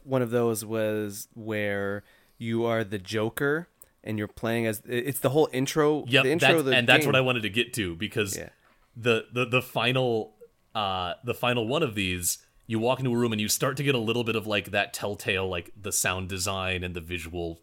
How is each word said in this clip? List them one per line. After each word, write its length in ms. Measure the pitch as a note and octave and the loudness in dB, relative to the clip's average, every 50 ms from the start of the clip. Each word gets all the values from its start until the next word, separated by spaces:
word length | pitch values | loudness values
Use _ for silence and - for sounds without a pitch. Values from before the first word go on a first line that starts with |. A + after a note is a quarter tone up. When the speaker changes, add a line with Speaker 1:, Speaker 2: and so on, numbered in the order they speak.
| - | -6
Speaker 1:
one 160 | C3+ C3 B2+ B2 | -2 0 0 0
of 80 | A2+ | 2
those 340 | A#2+ A#2+ A#2 A#2 A2+ G#2 A2 | 2 2 2 2 0 -2 -4
was 640 | G#2 A2+ A2 A2 G#2+ G#2+ G#2+ G#2+ G2+ G2+ A2+ - - _ | -4 -2 -2 0 0 0 -2 -4 -4 -6 -10 -14 -14 _
where 720 | A#2 G#2+ A2 G#2+ G#2+ G#2 G2+ G2+ G2+ G2+ G2 G2+ G#2 - _ _ _ _ _ _ | -12 -8 -4 -2 -2 0 0 0 0 -2 -2 -4 -4 -8 _ _ _ _ _ _
you 280 | _ A#2 A#2 A2+ A2+ A#2 | _ -4 -2 0 0 2
are 180 | A#2 A2+ A2+ A2 | 2 2 0 0
the 140 | F#2+ A2 G2 | -2 -6 -8
Joker 720 | F2 - G#2+ A2 G#2+ A2+ - - C#3+ C#3+ D3 D#3+ F3 - _ _ - - _ _ - | -6 -4 -2 -2 -2 -2 -2 0 0 0 0 -2 -4 -8 _ _ -20 -20 _ _ -8
and 140 | G#2+ G#2+ G#2 | -6 -4 -4
you're 100 | G#2+ G2+ | -4 -6
playing 380 | - - - A2+ A#2 A#2 A#2 | -6 -6 -2 -2 0 0 0
as, 160 | A2 G#2+ - - | 0 -2 -4 -6
it's 340 | - B2+ A#2+ B2 C#3+ B2+ - | -4 -4 -2 -2 -2 -2 0
the 100 | - B2+ | 0 2
whole 180 | C3 D#3 D3 - - | 4 4 4 4 2
intro, 520 | C3 C3+ - - D#3+ D3 D3 D3+ C#3+ - A#2 | 0 -2 0 2 2 4 4 2 2 0 2
Speaker 2:
Yep, 160 | C3 C3 C3 | 2 4 4
Speaker 1:
the 60 | B2+ D#3 | 4 2
intro 160 | E3+ C3+ C3+ | 4 4 4
Speaker 2:
that's, 100 | E3 E3 | 4 4
Speaker 1:
of 40 | C#3 | 4
the 60 | C3+ B2+ | 4 2
Speaker 2:
and 140 | B2+ A#2+ A#2+ | 4 6 6
that's 120 | B2 D#3 D3+ | 6 6 6
Speaker 1:
game. 40 | C#3 | 4
Speaker 2:
what 80 | C3+ | 4
I 40 | C3 C3 | 4 4
wanted 200 | B2+ B2 A#2+ G#2+ | 4 2 0 -2
to 60 | G2+ | -2
get 220 | F#2 A#2+ A#2 - - | 0 -2 -2 -2 -2
to, 200 | A#2 G2 F2 E2+ | -4 -4 -4 -4
because 400 | E2 G#2+ G2+ - A2+ G#2 F#2 - | -4 -6 -4 0 0 0 0 -2
Speaker 1:
Yeah. 120 | - E2 - - _ _ _ _ _ _ _ _ | -6 -8 -10 -16 _ _ _ _ _ _ _ _
Speaker 2:
the, 300 | A#2+ G#2+ B2 A2+ A2 - - A#2 | -2 2 2 4 4 2 -2 -2
the, 140 | B2 B2+ | -2 0
the 160 | B2 B2 B2+ - | 2 2 0 0
final, 720 | - - B2+ A2+ A#2+ B2+ C3 B2+ B2 A2+ A2 - - - _ - - _ _ _ _ - | 0 -2 0 2 2 2 2 2 2 0 0 -2 -4 -12 _ -20 -20 _ _ _ _ -4
uh, 400 | A2+ G#2 F#2+ F#2+ F#2 F2+ F2 E2+ - - | -2 0 0 0 -2 -2 -4 -4 -6 -6
the 80 | A#2+ A2+ | -6 -4
final 320 | - - B2 B2 B2 A2 | -2 0 0 2 2 0
one 160 | A2 C3+ E3 E3 | 0 0 0 0
of 120 | A#2+ G2+ | 0 0
these 440 | G#2 G2 F#2 F2+ F2+ F2 - - - - _ _ _ _ - | -2 -2 0 -2 -2 -2 -4 -4 -4 -8 _ _ _ _ -4
you 80 | A2+ A2 | -2 0
walk 220 | A2+ B2 C3 B2+ | 2 2 0 0
into 120 | C3+ B2+ A#2 | 0 0 2
a 40 | |
room 160 | A#2 A#2+ A#2 A2 | 2 2 2 0
and 80 | G#2+ | 0
you 80 | G#2+ G2+ | 0 -2
start 280 | - - D3 C3+ C3 C#3+ | 0 0 0 -2 -2 -2
to 40 | C#3+ | 0
get 140 | C#3+ C3 | 0 0
a 20 | A#2+ | 0
little 240 | A2 A2 A2+ A#2+ A2+ | 0 0 0 0 0
bit 140 | A2+ A2 | 0 0
of, 100 | A2 F#2+ | -2 0
like, 240 | G#2+ G#2 G#2 F#2+ - | 0 0 0 0 0
that 240 | G2 G2+ F#2+ - - | 0 0 0 0 -4
telltale, 540 | - - G2+ G2+ - - A2 G2 F#2 F#2+ F#2 | -6 -4 -4 -6 -4 -2 -2 0 0 0 -2
like, 240 | F2+ F2 E2+ - - | -4 -6 -8 -10 -16
the 140 | G#2 G2 G2 | -12 -8 -4
sound 380 | - - - G2+ F#2 F#2 F#2 F2+ | -2 0 0 0 0 -2 -4 -6
design 560 | G2 F#2 F2 G#2 G2 F#2+ F#2 F#2 F#2 F2+ F2+ | -6 -4 -4 -4 -2 -2 -2 -2 -2 -2 -4
and 100 | F2+ F2 | -6 -6
the 60 | F2+ | -8
visual 600 | D#2+ E2 F2+ E2+ D#2+ D#2+ E2+ F2 E2+ E2 E2 - | -8 -6 -6 -6 -6 -6 -6 -4 -4 -4 -6 -10